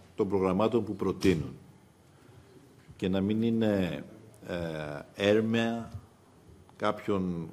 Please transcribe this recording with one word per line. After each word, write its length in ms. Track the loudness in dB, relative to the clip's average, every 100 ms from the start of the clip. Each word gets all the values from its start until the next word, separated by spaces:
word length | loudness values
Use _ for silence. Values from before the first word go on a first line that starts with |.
| -8
των 140 | -4 0
προγραμμάτων 560 | 2 2 4 2 2
που 120 | -2 -2
προτείνουν 600 | -2 2 2 2 0 -12 -20 -20 -20 _ -20 -20 -20 -20 -20 -20 -20 -20 -20 -6
και 120 | -2
να 120 | 0
μην 220 | 0 0
είναι, 640 | 0 2 2 2 0 -4 -10 -18 -20 -16 -8
ε, 100 | -6 -6 -6 -8 -10 -12
έρμεα 760 | 2 4 4 4 0 0 -4 -8 -14 -18 -20 -20 -20 -20 -20 -20 -4
κάποιων 720 | -4 -2 -2 -2 -2 -4 -8